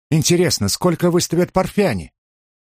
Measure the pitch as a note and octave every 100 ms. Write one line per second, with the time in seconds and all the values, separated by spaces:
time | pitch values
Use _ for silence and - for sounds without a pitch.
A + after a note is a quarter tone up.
0 | - D#3 - F3 E3+ - G2+ - F3+ E3
1 | F3 E3+ - E3 F3+ F#3+ F#3 - G3 G2
2 | D#2 _ _ _ _ _